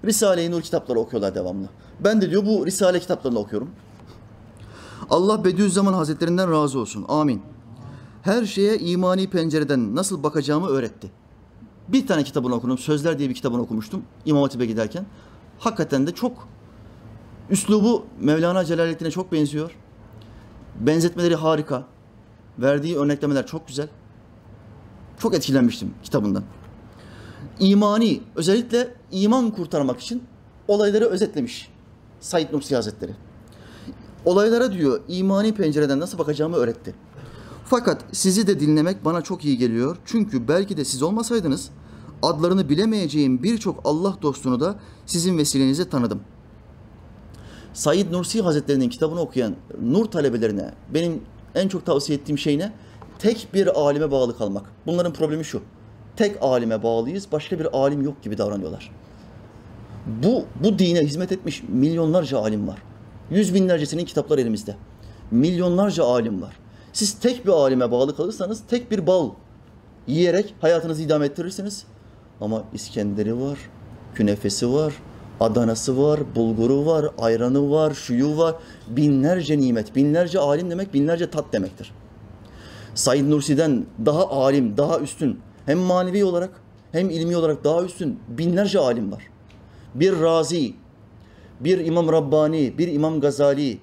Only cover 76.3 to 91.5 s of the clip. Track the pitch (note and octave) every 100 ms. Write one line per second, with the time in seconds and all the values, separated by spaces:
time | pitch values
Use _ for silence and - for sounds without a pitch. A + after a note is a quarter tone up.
76.3 | A#2 A2+ A2 A#2 C#3 D3+ D#3+ D3 - A#2
77.3 | A2+ A#2+ C#3 C#3+ D3+ D#3 C#3+ - B2 D3
78.3 | D3+ E3 E3 - - - B2+ D3 C3+ C#3+
79.3 | F#3 D3 D3+ B2+ A#2 G#2 C3+ C#3+ D#3+ F3
80.3 | F#3 C#3+ D3 F3+ E3+ G3 C#3 D3 E3+ E3+
81.3 | D3+ - A2 F#2 - - - - - -
82.3 | - - - - - - - C3 C#3 C#3+
83.3 | D3+ C#3+ C#3+ D#3+ A#2+ - - A2+ D3+ F#3
84.3 | C3+ C3 C#3+ A#2+ G2+ D3 E3 C#3 - C#3+
85.3 | G2 - - - D#3+ F#3 F3+ F3+ G3 G3
86.3 | F3 F#3 - - - - D#3+ F#3 D#3+ E3
87.3 | F3 D#3+ D3+ D3 E3 F3+ - D#3+ - -
88.3 | A#2 E3+ F3 G3+ F#3+ C3 A#2+ G2 G2+ -
89.3 | - - - - - - B2 F3 F3+ E3
90.3 | E3 D3+ E3+ A#2+ - - - - - -
91.3 | - -